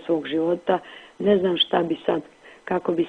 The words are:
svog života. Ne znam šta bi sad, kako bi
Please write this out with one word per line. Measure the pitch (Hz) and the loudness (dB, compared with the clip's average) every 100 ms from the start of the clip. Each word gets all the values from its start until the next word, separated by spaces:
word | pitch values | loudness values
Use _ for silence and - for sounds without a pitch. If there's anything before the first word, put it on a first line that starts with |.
| - | 0
svog | 165 135 | -2 0
života. | 160 165 175 - 180 - - - - | -2 0 -2 0 -2 -2 -20 -20 -2
Ne | 196 202 | 2 4
znam | 185 175 | 2 0
šta | - 185 | 0 0
bi | 170 156 - | 0 -2 0
sad, | 165 - - - - - | -2 -4 -20 -20 -16 -4
kako | 180 - | -4 -2
bi | 170 | -2